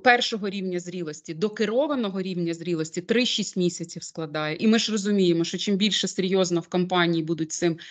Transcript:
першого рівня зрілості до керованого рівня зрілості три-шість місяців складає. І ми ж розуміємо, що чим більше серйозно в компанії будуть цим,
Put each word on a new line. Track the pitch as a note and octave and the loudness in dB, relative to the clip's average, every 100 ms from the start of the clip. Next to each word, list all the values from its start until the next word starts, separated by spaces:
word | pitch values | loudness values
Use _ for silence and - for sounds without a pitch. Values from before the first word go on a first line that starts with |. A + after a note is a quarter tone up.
першого | B3+ A#3+ - A3+ G3+ | 4 4 2 -4 -4
рівня | G3 F#3 F3 | -4 -4 -4
зрілості | F3 F3+ D#3+ D3+ - | -6 -8 -8 -10 -12
до | D#3+ G#3 | -4 -2
керованого | G#3+ G#3+ A#3 D4+ C#4 G#3+ F#3+ | 0 0 2 0 0 -2 -2
рівня | F#3+ F3+ E3+ | -4 -2 -2
зрілості | E3 E3 E3 D#3+ - | -2 -2 -2 -2 -6
три-шість | F3 A3+ A#3+ - G3 - | 0 2 2 0 -2 0
місяців | F3 F3 E3 - | 0 0 -10 -12
складає. | - - D#3+ D3+ D3+ D#3 | -12 -8 -6 -4 -4 0
І | A3 | 4
ми | A3+ | 4
ж | G#3+ | 2
розуміємо, | G#3 G3 G3+ F3+ E3 | -2 0 4 4 4
що | E3 F3+ | 2 -2
чим | - G3 | 0 2
більше | G#3 F3+ G3 | 2 2 -2
серйозно | - F#3 F#3+ F3 E3+ | -2 0 2 2 0
в | E3 | 0
компанії | F3+ F3+ F3+ E3+ E3 | -2 2 2 2 2
будуть | D#3+ E3 D#3+ | 0 -4 -4
цим, | - E3+ D#3+ - | -2 -2 -2 -8